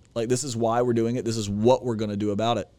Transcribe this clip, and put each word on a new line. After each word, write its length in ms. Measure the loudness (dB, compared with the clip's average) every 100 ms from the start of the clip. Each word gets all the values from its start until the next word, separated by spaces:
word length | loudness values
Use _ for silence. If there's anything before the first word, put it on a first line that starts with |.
| _
Like, 140 | -4 -2
this 160 | -2
is 120 | -2 -2
why 260 | 0 2
we're 100 | 2
doing 240 | 2 0 -2
it. 80 |
This 120 | -2 -4
is 120 | -2
what 340 | 2 4 4
we're 120 | 0 -4
gonna 200 | -4 -2
do 140 | -2
about 280 | 0 0 0
it 100 | -4